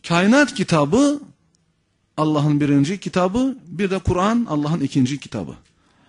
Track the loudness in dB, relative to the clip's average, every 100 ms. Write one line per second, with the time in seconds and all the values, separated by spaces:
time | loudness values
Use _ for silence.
0 | -4 0 4 4 2 -2 0 0 2 2
1 | 2 0 -8 _ _ _ _ _ _ _
2 | _ -4 0 2 2 2 2 2 2 -2
3 | -4 -2 0 0 -2 -4 -12 -6 -4 -2
4 | -2 0 0 0 -2 -2 -2 -2 0 0
5 | 0 -2 -8 -10 -10 -14 _ _ _ _